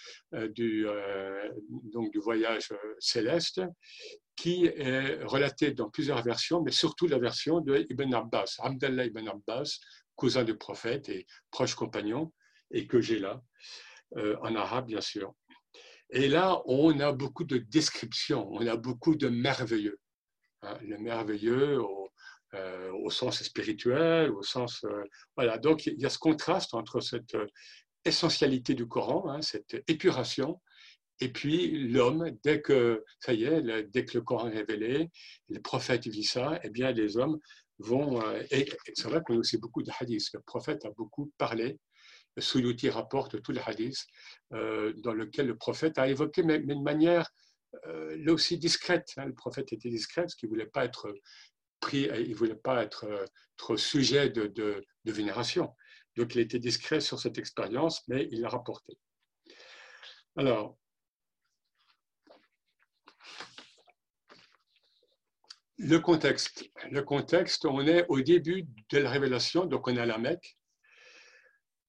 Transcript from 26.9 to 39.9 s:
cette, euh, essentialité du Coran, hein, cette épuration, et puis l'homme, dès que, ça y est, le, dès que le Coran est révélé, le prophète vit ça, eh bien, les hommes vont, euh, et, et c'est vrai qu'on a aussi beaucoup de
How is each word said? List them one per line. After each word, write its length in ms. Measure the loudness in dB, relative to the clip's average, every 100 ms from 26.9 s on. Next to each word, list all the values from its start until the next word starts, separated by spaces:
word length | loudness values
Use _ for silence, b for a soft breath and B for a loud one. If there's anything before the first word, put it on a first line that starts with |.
| -4
cette, 360 | -4 -6 -4 -6
euh, 100 | -6 B B B _ _
essentialité 720 | -2 2 2 4 2 2 0
du 120 | -2 -2
Coran, 420 | -2 0 0 -2
hein, 120 | -4
cette 340 | -6 -6 -8 -6 -4
épuration, 720 | 2 4 4 0 -2 -2 -4 B B B B _ -6
et 100 | -4
puis 580 | -2 0 2 2 0 2
l'homme, 380 | 4 4 2 -2 -2
dès 180 | 0 2
que, 420 | 4 4 6 2 b _
ça 120 | 0
y 120 | 2
est, 160 | 2 2
le, 240 | 2 -2
dès 200 | -2 -2
que 140 | -2 -2
le 40 |
Coran 260 | 0 -2 -2
est 80 | -4
révélé, 520 | -4 -2 0 0 -2 B B B -12
le 120 | -12
prophète 460 | -6 -4 0 -2 -2
vit 160 | -4
ça, 340 | -2 -2 -2 -2
eh 60 | -4
bien, 200 | -2 0
les 260 | 2 0 2
hommes 220 | 0 -2 B B B -10
vont, 420 | 0 0 2 0
euh, 220 | 0 -4 0
et, 120 | 0
et 300 | 0 -4 -10
c'est 140 | -6 -2
vrai 120 | 0
qu'on 120 | 2 2
a 20 |
aussi 200 | 2 -2
beaucoup 240 | -4 -6
de 100 | -6